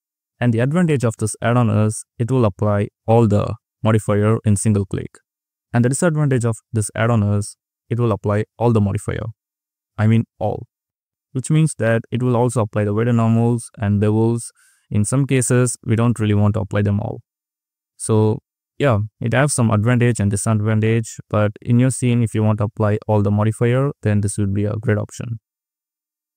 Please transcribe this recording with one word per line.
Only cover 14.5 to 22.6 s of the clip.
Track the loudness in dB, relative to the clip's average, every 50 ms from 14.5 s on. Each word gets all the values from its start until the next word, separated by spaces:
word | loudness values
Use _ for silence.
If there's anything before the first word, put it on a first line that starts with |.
| _ _ _ _ _ _ _ -4
In | -2 -2 -2
some | 0 0 -2 0
cases, | 0 0 0 0 2 2 2 2 0 -2 -6 -4
we | -2 0
don't | 0 2 0 0 0
really | 0 0 2
want | 2 2 2 2
to | 0
apply | -4 -4 -2 -2
them | 0 0 0 -2
all. | -4 -6 -10 -12 -14 _ _ _ _ _ _ _ _ _ _ _ _ _ _ -12
So | -4 -2 0 2 2 0 0 -4 _ _ _ _ _ _ _ -4
yeah, | 0 0 0 0 -2 -4 _ -8
it | -6 -2 0
has | 0 0 0 0
some | 0 0 2
advantage | 2 2 2 2 2 2 2 0 0 0
and | -2 -2
disadvantage, | -2 -2 -2 -2 -2 -2 0 0 0 0 0 0 0 0 -2 -6 -12 -20 -12 -4
but | -2 0 0 0 -2 -6
in | -4 0 2 2
your | 2 2
scene, | 0 -2 -2 0 0 0
if | 0 0 0
you | 0 0
want | 0 0
to | 0